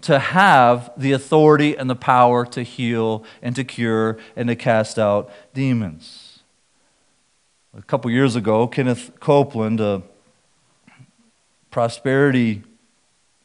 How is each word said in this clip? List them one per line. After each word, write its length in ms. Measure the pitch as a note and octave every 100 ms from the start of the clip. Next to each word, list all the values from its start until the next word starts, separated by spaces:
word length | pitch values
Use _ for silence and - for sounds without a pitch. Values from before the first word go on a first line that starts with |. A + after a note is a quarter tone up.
to 180 | - C#3
have 720 | A2+ E3+ G3 D3 A#2+ A#2+ B2 -
the 160 | C3+
authority 640 | C3+ - D#3 D3+ D3+ D3 D3
and 120 | C3
the 60 |
power 500 | B2+ - B2+ B2 B2
to 200 | A#2+ -
heal 580 | A#2+ - A#2+ A#2 A2+ G#2+ - -
and 140 | B2
to 80 | B2
cure 560 | C3 - A#2 A2 A2 A2 -
and 140 | - A#2+
to 80 | A#2+
cast 420 | C3 A2+ G#2+ -
out 320 | G#2 G2+ - - _
demons. 840 | C3 C3+ A#2+ G2 D#2 - - - _ _ _ _ _ _ _ _ _ _ _ _ _ _
A 100 | A2
couple 280 | - C#3 A#2+
years 240 | A#2+ C3+
ago, 320 | A#2 G#2 A2 B2
Kenneth 460 | C#3 B2+ A#2+ - _
Copeland, 600 | - C#3+ C3+ A#2 A2 A2+
a 220 | G#2 G2 F#2 _ _ _ _ _ _ _ _ _ _ _ _ _ _ _ _
prosperity 960 | B2+ A#2 - C3+ C3+ C#3+ C3 A#2 G#2 - _ _ _ _ _ _ _